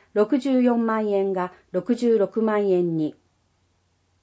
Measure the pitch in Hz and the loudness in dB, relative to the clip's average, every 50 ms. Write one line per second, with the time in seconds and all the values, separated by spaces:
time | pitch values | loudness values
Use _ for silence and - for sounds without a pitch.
0 | _ _ - 208 208 214 294 254 262 277 262 254 247 247 240 233 226 226 220 220 | _ _ -2 -2 0 2 0 -2 0 0 2 2 2 2 2 0 0 -2 -2 -2
1 | 214 208 202 196 196 196 190 185 180 175 - - _ _ - 185 180 - 240 240 | -2 -2 0 0 0 -2 -2 -2 -4 -6 -8 -16 _ _ -6 -6 -2 -2 -2 0
2 | 247 233 226 214 196 185 - 226 220 214 208 208 202 196 185 180 175 170 165 160 | 2 2 2 2 2 0 0 -2 -2 0 0 0 0 2 2 2 0 0 -2 -2
3 | 156 143 - _ _ _ _ _ _ _ _ _ _ _ _ _ _ _ _ _ | -4 -4 -6 _ _ _ _ _ _ _ _ _ _ _ _ _ _ _ _ _
4 | _ _ _ _ | _ _ _ _